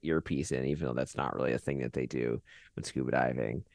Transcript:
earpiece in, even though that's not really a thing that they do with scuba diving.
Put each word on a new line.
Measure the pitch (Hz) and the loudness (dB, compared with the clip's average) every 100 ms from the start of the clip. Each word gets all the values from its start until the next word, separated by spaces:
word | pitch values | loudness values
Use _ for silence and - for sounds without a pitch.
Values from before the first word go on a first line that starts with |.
earpiece | 78 80 - 69 - | 2 2 2 0 0
in, | 67 65 | 0 0
even | 73 65 | 0 0
though | |
that's | 60 65 - | 0 -2 -2
not | 69 - | -2 0
really | 64 | 2
a | 62 | 2
thing | - 69 | 0 -2
that | 62 | -2
they | 67 64 | -2 -2
do | 64 58 60 - - - - | 0 0 -2 -4 -20 -14 -10
with | - | -6
scuba | 67 62 | -2 2
diving. | 62 62 62 55 62 - | 2 2 2 -2 -2 -2